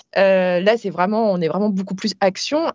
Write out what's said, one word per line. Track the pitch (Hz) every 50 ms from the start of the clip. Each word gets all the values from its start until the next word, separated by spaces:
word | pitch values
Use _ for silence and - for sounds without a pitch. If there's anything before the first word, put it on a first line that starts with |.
| - _ - -
Euh, | 196 196 190 185 185 180 180 175
là, | 185 208 233
c'est | 233 - 196
vraiment, | 156 170 180 196 214 220 233 208 185
on | 180
est | 165 156
vraiment | - 185 208 214
beaucoup | 196 190 190 - 190
plus | 190 - 208 - -
action. | 202 190 190 - - - 277 311 330 294